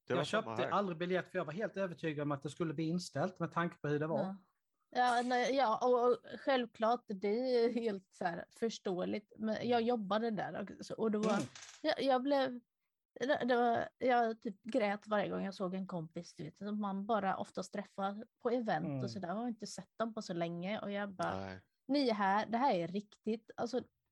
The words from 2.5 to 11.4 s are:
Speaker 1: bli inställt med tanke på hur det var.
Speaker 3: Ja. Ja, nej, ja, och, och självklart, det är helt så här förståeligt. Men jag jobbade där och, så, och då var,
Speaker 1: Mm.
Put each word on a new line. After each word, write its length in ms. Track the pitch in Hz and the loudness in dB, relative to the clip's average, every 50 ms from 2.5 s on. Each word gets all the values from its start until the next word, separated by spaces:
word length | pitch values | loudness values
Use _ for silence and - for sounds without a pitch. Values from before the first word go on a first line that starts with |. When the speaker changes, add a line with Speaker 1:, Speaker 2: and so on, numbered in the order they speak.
| 139 - 175 160 147 | -4 -2 -2 -2 -2
Speaker 1:
bli 100 | 147 165 | -2 -2
inställt 560 | 160 170 180 180 - - - 160 190 - - | 0 -2 -2 -4 -4 -2 -2 -2 -2 -2 -4
med 120 | 170 156 - | -6 -2 0
tanke 220 | 175 170 175 175 - | 0 0 0 -2 -4
på 60 | - 147 | -2 0
hur 120 | 147 147 | 0 0
det 80 | 156 156 | 0 0
var. 120 | 160 139 180 | 0 0 -2
Speaker 3:
Ja. 120 | 190 196 190 - _ _ _ _ _ _ _ _ _ | -2 -6 -10 -14 _ _ _ _ _ _ _ _ _
Ja, 320 | - 247 247 247 240 240 247 | 0 2 2 4 4 2 2
nej, 300 | 247 254 247 247 220 262 | 2 2 2 2 2 2
ja, 240 | 277 262 214 220 - 233 254 | 4 4 2 2 2 4 4
och, 220 | 247 240 240 247 | 4 6 6 4
och 80 | 240 - - - - 220 | 4 2 0 -8 -14 -6
självklart, 640 | - 294 269 254 240 226 - - 220 220 240 233 - - | 0 2 2 2 2 -2 -2 0 2 2 2 2 0 -6
det 200 | 214 185 196 202 208 240 254 262 247 240 233 | -8 -4 0 0 0 2 2 2 4 4 4
är 80 | 240 233 | 4 2
helt 340 | 240 226 226 202 190 - _ | 2 0 0 -2 -2 -8 _
så 140 | _ - 202 | _ -4 -2
här 200 | 175 170 175 - - - - | -2 -2 -4 -8 -12 -6 -2
förståeligt. 760 | 233 226 214 - - 208 180 175 180 185 208 208 208 _ - - | -2 -2 -2 -4 -4 -2 -2 0 0 0 -2 -4 -4 _ -10 -6
Men 320 | 214 214 214 - - 233 | -2 -2 -2 0 0 2
jag 120 | 247 233 | 2 2
jobbade 500 | 233 233 247 226 202 185 202 214 233 233 | 4 2 2 0 0 0 0 0 2 0
där 300 | 214 175 151 143 180 - 208 196 - - | -2 -2 -4 -4 -4 -6 -8 -8 -10 -12
och, 60 | 190 | -10
så, 100 | - - | -10 -4
och 160 | - 226 220 | -2 0 0
då 80 | 208 208 | 2 2
var, 140 | 214 220 208 | 2 2 2
Speaker 1:
Mm. 120 | 190 | 2